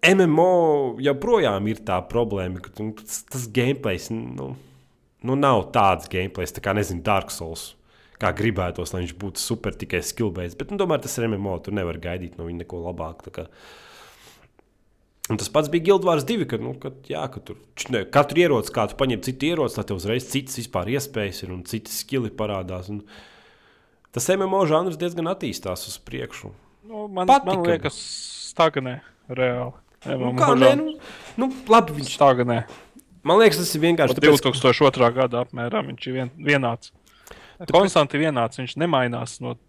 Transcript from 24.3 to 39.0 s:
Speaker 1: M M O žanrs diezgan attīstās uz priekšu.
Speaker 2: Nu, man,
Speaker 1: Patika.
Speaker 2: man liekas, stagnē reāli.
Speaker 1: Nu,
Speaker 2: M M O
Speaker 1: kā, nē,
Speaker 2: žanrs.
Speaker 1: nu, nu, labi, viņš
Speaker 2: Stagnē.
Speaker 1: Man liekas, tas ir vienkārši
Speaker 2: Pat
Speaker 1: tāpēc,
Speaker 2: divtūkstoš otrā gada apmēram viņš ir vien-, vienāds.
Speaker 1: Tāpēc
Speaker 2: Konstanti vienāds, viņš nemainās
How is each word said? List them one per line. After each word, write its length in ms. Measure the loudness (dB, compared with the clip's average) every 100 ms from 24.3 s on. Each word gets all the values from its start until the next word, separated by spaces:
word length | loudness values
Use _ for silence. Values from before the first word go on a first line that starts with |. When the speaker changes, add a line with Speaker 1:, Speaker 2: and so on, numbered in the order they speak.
Speaker 1:
M 140 | 0 2
M 100 | 0
O 60 | 2
žanrs 260 | 2 0 -4
diezgan 320 | -6 -4 -6
attīstās 560 | -4 -6 -6 -6 -8 -8
uz 80 | -14
priekšu. 540 | -12 -10 -10 -12 -16 -18 _ _ -16
Speaker 2:
Nu, 160 | -12 -8
man, 160 | -4 4
Speaker 1:
Patika. 300 | 4 4 -2
Speaker 2:
man 100 | 0
liekas, 320 | 0 -2 -8 -14 -14 -14 -14 -14
stagnē 420 | 2 2 2 -6 -10 -14 _ _
reāli. 500 | -2 0 0 -6 -10 _ _ -8
Speaker 1:
Nu, 100 | -4
Speaker 2:
M 80 |
M 20 | -2
O 40 | 2
Speaker 1:
kā, 100 | 4
nē, 180 | 8 8
Speaker 2:
žanrs. 80 | 6
Speaker 1:
nu, 640 | 0 -8 -14 -20 -14 -2
nu, 80 | -2 -2 6
labi, 300 | 6 6 -4
viņš 160 | -8 4
Speaker 2:
Stagnē. 460 | 6 6 2 0 -4 -14 -20 -20 _ -10
Speaker 1:
Man 180 | 4 8
liekas, 180 | 8 6
tas 160 | -2 2
ir 80 |
vienkārši 300 | 4 4 4 6
Speaker 2:
Pat 60 |
Speaker 1:
tāpēc, 160 | 8 8
Speaker 2:
divtūkstoš 420 | 6 2 4 6 6
otrā 240 | 6 4
gada 320 | 4 0 0
apmēram 480 | -4 -6 -4 -4 -4
viņš 160 | -10 -8
ir 80 | -6
vien-, 120 | -6 -6
vienāds. 540 | 2 2 2 -4 -10 _ _ _ -20 -20 -20 -18
Speaker 1:
Tāpēc 180 | 2 4
Speaker 2:
Konstanti 400 | 4 4 2 2
vienāds, 460 | 0 0 -2 -4
viņš 160 | -10 -4
nemainās 600 | 0 2